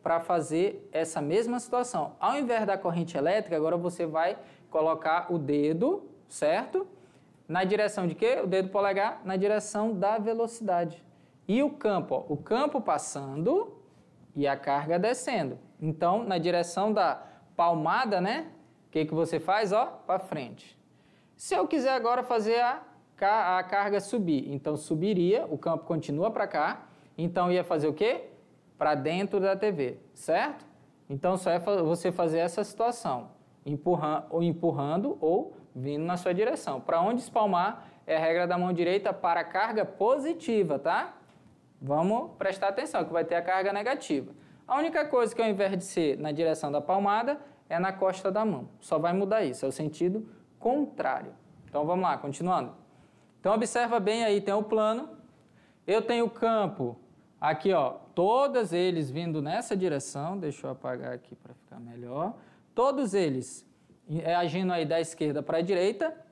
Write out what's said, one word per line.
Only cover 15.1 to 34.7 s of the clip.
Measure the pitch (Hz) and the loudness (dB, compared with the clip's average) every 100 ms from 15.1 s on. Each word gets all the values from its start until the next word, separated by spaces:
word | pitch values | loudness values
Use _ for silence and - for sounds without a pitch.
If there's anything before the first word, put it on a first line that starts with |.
| 254 - 233 139 - - - | 0 -2 -2 -2 -6 -16 -8
Então, | 156 156 175 202 | -4 0 2 2
na | 226 180 | 0 -2
direção | 165 175 170 185 208 | 2 0 0 0 0
da | 208 170 131 - - - | 2 2 0 -8 -20 -10
palmada, | - 170 165 156 208 254 196 | 2 4 4 2 2 2 0
né? | 180 269 320 - - _ _ | 0 -2 -6 -14 -20 _ _
O | |
que | 156 156 | -2 0
que | |
você | 156 160 160 | 0 0 0
faz? | 160 202 214 | 0 0 2
Ó, | 208 254 | 2 0
pra | - - 185 | -4 -4 -4
frente. | 190 160 127 - - - _ _ _ _ _ | -2 -8 -10 -14 -20 -20 _ _ _ _ _
Se | - - | -16 -4
eu | 370 - | -2 0
quiser | 320 262 | 0 2
agora | 262 226 247 | 2 2 0
fazer | 254 240 214 233 | 2 0 2 2
a | 240 294 - - _ - | 2 0 -8 -20 _ -2
ca-, | 196 220 180 185 | 2 4 4 2
a | |
carga | 180 196 202 202 | 0 0 2 0
subir, | 190 247 180 143 - | 0 -2 0 0 0
então | 139 151 147 | -6 -4 -4
subiria, | - 160 190 196 175 220 - | -2 0 2 2 4 2 0
o | 143 | -4
campo | - 160 | -2 -2
continua | - 165 - 147 202 | -2 -4 -2 -2 -2
pra | 226 196 | -2 -2
cá, | 156 160 254 - - - - | 0 -2 -2 -12 -20 -18 -6
então | 170 175 180 | -2 2 2
ia | 180 | 2
fazer | 175 165 151 | 2 0 0
o | |
quê? | 147 214 330 - - - _ _ - | 2 0 0 -6 -18 -20 _ _ -2
Pra | 151 | 0
dentro | 147 139 175 202 202 | 2 0 0 0 0
da | 190 190 | 2 2
T | 208 | 0
V, | 175 127 - - | 0 -2 -4 -16
certo? | - - 170 285 285 - - - _ - | -12 0 0 0 -4 -16 -20 -20 _ -10
Então | 139 180 185 | -2 0 0
só | 185 | 2
é | 175 | 0
fa-, | 180 202 | 2 0
você | 160 170 180 | 2 2 0
fazer | 175 165 160 | 0 2 2
essa | 170 - | 0 -2
situação, | 208 - 233 233 175 127 113 - _ _ | -6 0 -2 0 -4 -4 -6 -20 _ _
empurra-, | 143 143 180 170 151 151 - | -6 -4 0 2 2 -2 -2
ou | 165 | 0
empurrando | 170 165 170 | 0 2 0